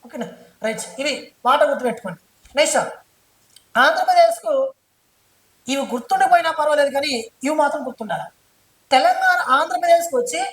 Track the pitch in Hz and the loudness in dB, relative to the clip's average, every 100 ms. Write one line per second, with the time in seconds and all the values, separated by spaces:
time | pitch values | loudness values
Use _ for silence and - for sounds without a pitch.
0 | 240 285 214 - - _ 220 220 - - | -14 -12 -12 -14 -20 _ -8 -8 -12 -8
1 | 285 254 - _ 240 285 302 247 247 - | -6 -6 -12 _ 0 4 2 2 -4 -6
2 | 190 165 _ _ _ 269 311 277 - - | -10 -14 _ _ _ -2 0 0 -2 -10
3 | _ _ _ _ _ _ _ - 277 349 | _ _ _ _ _ _ _ 2 2 4
4 | - 719 679 679 679 539 539 - _ _ | 2 4 4 2 -2 -2 -2 -6 _ _
5 | _ _ _ _ _ _ - 277 247 240 | _ _ _ _ _ _ -6 -4 -4 -6
6 | - 381 381 349 330 311 302 294 285 277 | -2 0 4 4 2 -2 0 2 0 0
7 | 294 247 226 _ 262 311 285 294 262 - | -4 -6 -8 _ -4 0 0 -2 -10 -10
8 | 214 160 - _ _ _ _ _ _ 262 | -10 -8 -10 _ _ _ _ _ _ 2
9 | 330 370 381 349 - 269 330 359 349 339 | 2 2 0 0 2 0 0 -2 2 2
10 | 339 262 494 320 784 | 2 -4 -4 -4 -6